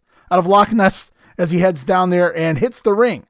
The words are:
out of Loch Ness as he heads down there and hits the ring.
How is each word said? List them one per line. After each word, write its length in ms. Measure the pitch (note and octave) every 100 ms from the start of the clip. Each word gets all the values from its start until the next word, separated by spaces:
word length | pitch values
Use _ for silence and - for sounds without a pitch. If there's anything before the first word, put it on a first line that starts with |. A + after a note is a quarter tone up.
| _ _ -
out 80 | -
of 80 | F3
Loch 240 | G3+ G3+
Ness 400 | A3 F#3+ - - _ _ -
as 140 | F3
he 80 | F3
heads 240 | F#3 E3+
down 280 | C3 F#3 F#3
there 260 | F3+ F3 -
and 220 | E3 D#3
hits 220 | B3 -
the 120 | A#3
ring. 320 | G3+ A#3+ E3+ -